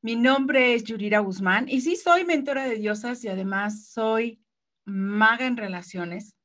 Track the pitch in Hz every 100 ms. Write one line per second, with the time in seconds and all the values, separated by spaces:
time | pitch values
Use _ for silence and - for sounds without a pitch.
0 | 220 233 247 269 269 269 254 233 214 220
1 | 208 208 202 185 190 196 262 262 262 359
2 | - 349 349 320 269 269 269 220 208 214
3 | 240 247 226 190 190 190 208 214 - -
4 | 220 220 233 220 _ _ _ _ - 196
5 | 196 208 220 233 254 240 202 180 175 185
6 | 175 180 - _